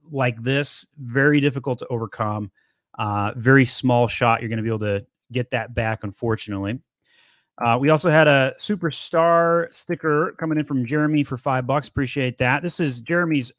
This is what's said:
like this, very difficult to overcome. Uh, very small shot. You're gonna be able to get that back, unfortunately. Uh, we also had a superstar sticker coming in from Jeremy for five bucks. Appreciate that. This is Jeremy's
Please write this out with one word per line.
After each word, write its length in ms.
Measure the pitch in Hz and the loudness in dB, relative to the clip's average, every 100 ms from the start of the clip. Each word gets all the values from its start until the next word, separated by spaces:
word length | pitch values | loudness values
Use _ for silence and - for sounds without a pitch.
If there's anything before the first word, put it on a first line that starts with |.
| 170 | -10
like 320 | 139 127 113 | -4 -2 -2
this, 420 | 120 139 143 - - - | -2 -2 -2 -6 -10 -14
very 420 | 123 127 143 147 | -4 2 4 4
difficult 400 | 139 135 139 120 | 2 -2 -6 -6
to 80 | - | -6
overcome. 640 | 120 110 - 107 107 104 _ _ _ _ - | -6 -6 -4 -4 -2 -6 _ _ _ _ -6
Uh, 320 | 107 104 104 123 | -4 -2 -2 0
very 260 | 117 135 | 6 6
small 420 | 123 - 127 120 120 | 6 2 2 2 2
shot. 360 | - 120 113 | 2 2 2
You're 80 | 113 | -2
gonna 120 | 113 | -4
be 60 | 110 | -4
able 120 | 110 | -4
to 260 | 107 101 - _ - | -2 -4 -6 _ -10
get 180 | 123 123 | -6 -4
that 220 | 120 113 | -4 -4
back, 300 | 120 110 110 | -4 -4 -4
unfortunately. 760 | 101 - 117 110 - 98 98 127 _ _ _ _ _ _ _ - | -8 -6 -2 -2 -4 -6 -4 -6 _ _ _ _ _ _ _ -4
Uh, 200 | 117 123 | 0 2
we 80 | 143 | 4
also 240 | 156 170 | 2 4
had 160 | 156 151 | 4 6
a 260 | 139 131 - | 4 2 -2
superstar 1160 | - 202 160 - - 165 170 170 170 170 165 | -6 -4 -4 -6 -2 2 4 4 4 0 -2
sticker 640 | - - 170 160 147 180 - | -8 -8 -4 0 0 -2 -4
coming 200 | 165 151 | -4 -2
in 80 | 143 | -2
from 200 | 135 117 | -2 -2
Jeremy 380 | 151 151 151 | 0 0 0
for 140 | 139 131 | -2 -4
five 280 | 143 131 127 | -2 -2 0
bucks. 220 | 143 - | -2 -2
Appreciate 500 | - 127 143 127 - | -4 -4 -2 -4 0
that. 220 | 123 143 | 0 0
This 200 | 175 - | -2 -2
is 180 | 151 120 | -2 -4
Jeremy's 540 | 117 175 170 147 120 | -2 -2 0 0 -2